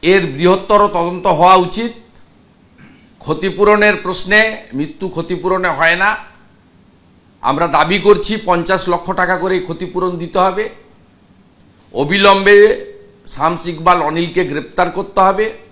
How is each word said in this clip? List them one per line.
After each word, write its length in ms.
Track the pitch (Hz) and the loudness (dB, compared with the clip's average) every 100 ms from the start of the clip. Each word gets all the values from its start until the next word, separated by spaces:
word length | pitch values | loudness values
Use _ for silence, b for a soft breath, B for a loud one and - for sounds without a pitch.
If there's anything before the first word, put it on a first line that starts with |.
এর 200 | 160 190 165 | 2 2 0
বৃহত্তর 480 | 135 175 190 - 208 208 175 | 0 2 2 2 4 4 0
তদন্ত 300 | 170 180 185 156 | -4 -4 -2 2
হওয়া 180 | 175 190 | 6 4
উচিত। 360 | 180 202 233 - _ _ _ _ _ _ _ _ - - _ _ | 2 -4 -8 -10 _ _ _ _ _ _ _ _ -20 -20 _ _
ক্ষতিপূরণের 760 | - 156 190 170 202 208 208 190 | -8 -4 -4 0 2 4 2 0
প্রশ্নে, 380 | 180 180 180 214 220 220 - | -4 -6 0 2 2 -4 -12
মৃত্যু 340 | 131 151 - 190 | -8 -8 -8 -8
ক্ষতিপূরণে 640 | 165 165 180 180 185 180 143 | -8 -6 -6 -2 -2 -2 0
হয় 180 | 165 175 | 0 2
না, 80 | 196 214 - _ _ _ _ _ _ _ _ _ _ _ | 0 -2 -12 _ _ _ _ _ _ _ _ _ _ _
আমরা 240 | 123 143 170 | -4 -2 0
দাবি 320 | 147 156 196 190 | 0 0 0 2
করছি 260 | 202 - 214 190 | 2 2 -6 -2
পঞ্চাশ 360 | 175 170 190 185 | -2 0 -2 -2
লক্ষ 180 | 170 - 185 | -4 -4 -4
টাকা 160 | 180 185 | -2 -2
করে 120 | 185 185 | -2 -4
ক্ষতিপূরণ 520 | 180 165 180 180 180 175 | -4 -10 -8 -4 -6 -6
দিতে 160 | 170 190 | -6 0
হবে, 260 | 190 190 214 - _ _ _ _ _ _ _ _ _ _ _ | 0 -2 -8 -12 _ _ _ _ _ _ _ _ _ _ _
অবিলম্বে 640 | - 143 196 196 196 196 208 214 - - - - _ - | -6 -2 2 4 4 6 6 6 2 -6 -20 -20 _ -16
শামস 380 | - 156 170 175 | -4 -2 -2 -8
ইকবাল 300 | 160 165 180 | -2 0 2
অনিলকে 400 | 151 160 170 170 | 0 -2 -4 -4
গ্রেপ্তার 440 | - 143 147 - 180 | -4 -6 -8 -4 -4
করতে 300 | 185 196 - | -4 -4 0
হবে 260 | 190 190 220 - - | 2 2 -4 -6 -20